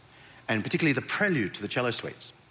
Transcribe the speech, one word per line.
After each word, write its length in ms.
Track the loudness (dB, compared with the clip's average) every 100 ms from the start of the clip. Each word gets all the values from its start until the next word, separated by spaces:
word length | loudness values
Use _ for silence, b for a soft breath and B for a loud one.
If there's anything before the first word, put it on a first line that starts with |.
| -20 B B B -2
and 160 | -2
particularly 300 | 0 2 4
the 80 | 2
prelude 520 | 0 0 2 2 0 -4
to 60 |
the 60 | -4
cello 240 | 0 0
suites, 400 | -2 -6 -10 -16 -18 -20